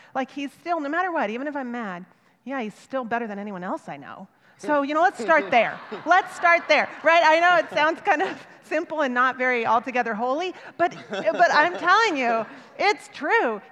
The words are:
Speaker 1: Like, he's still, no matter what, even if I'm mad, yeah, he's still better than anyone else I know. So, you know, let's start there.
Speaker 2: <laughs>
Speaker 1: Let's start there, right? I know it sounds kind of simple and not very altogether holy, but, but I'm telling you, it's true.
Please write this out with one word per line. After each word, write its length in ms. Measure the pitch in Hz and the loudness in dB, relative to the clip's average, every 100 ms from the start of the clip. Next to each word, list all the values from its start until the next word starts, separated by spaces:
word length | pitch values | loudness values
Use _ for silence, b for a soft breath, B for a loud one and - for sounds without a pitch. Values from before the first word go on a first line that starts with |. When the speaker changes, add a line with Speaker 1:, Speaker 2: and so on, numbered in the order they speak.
| B | B
Speaker 1:
Like, 160 | 262 254 | -8 -8
he's 220 | - 277 | -8 -12
still, 280 | - 330 339 | -10 -6 -6
no 100 | 277 | -4
matter 220 | 330 370 | -2 -2
what, 180 | 330 214 | -2 -4
even 180 | 226 294 | -4 -8
if 80 | 285 | -8
I'm 160 | 247 | -8
mad, 340 | 240 214 180 185 b b b | -8 -8 -10 -14 b b b
yeah, 180 | - 277 | -10 -8
he's 140 | 214 - | -8 -10
still 300 | - 262 233 | -10 -8 -4
better 200 | 233 233 | -4 -6
than 140 | 202 | -8
anyone 240 | 208 190 | -10 -10
else 240 | 185 302 - | -8 -10 -10
I 100 | 143 | -16
know. 300 | 135 - 190 b b _ | -16 -18 -20 b b _
So, 260 | - 294 | -2 -2
you 100 | 277 | 0
know, 80 | 311 | 2
let's 180 | 359 381 | 0 0
start 300 | 233 320 196 | 2 2 4
there. 260 | 240 180 156 - | 2 2 -2 -12
Speaker 2:
<laughs> 140 | 196 285 | -6 2
Speaker 1:
Let's 280 | 359 381 | 4 2
start 280 | - 349 339 - | 0 2 4 4
there, 180 | 294 202 - | 2 2 -2
right? 180 | 285 339 311 | 2 6 6
I 160 | 320 | 6
know 160 | 349 349 | 6 4
it 120 | 294 | 2
sounds 280 | 302 302 330 | 0 0 0
kind 220 | - 392 | 0 0
of 260 | 370 294 - - | 0 -6 -16 -20
simple 380 | - 320 339 320 | -6 -4 -4 -2
and 120 | 277 | -2
not 240 | 247 262 254 | 2 0 0
very 280 | 254 247 220 | -2 0 0
altogether 480 | 226 247 247 233 | 0 0 -2 -2
holy, 400 | 208 247 277 370 B B - | -4 -4 -4 -6 B B -2
but, 180 | 349 - - | -2 -2 -10
but 440 | - 302 330 349 | -4 -2 2 4
I'm 240 | - 320 359 | 4 2 0
telling 380 | 330 392 453 294 | 2 4 2 0
you, 300 | 247 226 214 B B - | 0 -2 -4 B B -2
it's 300 | 381 427 - | 0 0 -6
true. 480 | - 294 453 302 208 - | -8 0 2 2 -2 -8